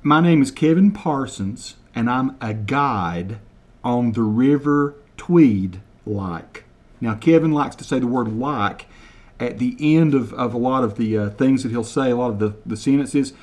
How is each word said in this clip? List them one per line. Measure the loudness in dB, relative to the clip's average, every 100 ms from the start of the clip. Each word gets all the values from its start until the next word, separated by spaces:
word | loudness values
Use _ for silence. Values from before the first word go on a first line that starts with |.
My | 2 4
name | 6 4
is | 4
Kevin | 2 2 4 4
Parsons, | 2 -4 -4 -6 -6 -8 -8 -14 -20 _
and | -4 -2
I'm | 0 -2 -6
a | -8
guide | -8 -4 -2 0 -2 -4 -6 -8 -12 -16 _ _ _
on | -4 0 0
the | 0
River | 0 2 2 2 2 0 0 -4 _ -20
Tweed, | 2 6 6 4 -2 -6 -18 _ -8
like. | -6 -6 -8 -12 -20 -20 _ _ -8
Now, | -6 -2
Kevin | 4 4 4
likes | 0 -2 -6
to |
say | -4 -2
the | 0
word | -2 -2
like | -4 -4 -2 -4 -4 -18 -20 -20 -20 -20 -8
at | -8 -2
the | -4 0
end | 2 4 4
of, | 2 -2
of | -6 -6
a | -2
lot | -2 0
of | -2 -2
the, | -2 0
uh, | -2
things | 0 2 2
that | 0
he'll | -4
say, | -4 -2 0
a | 0
lot | -2
of | -2
the, | -4 -4
the | -10 -6
sentences. | 0 0 0 -2 -2 -6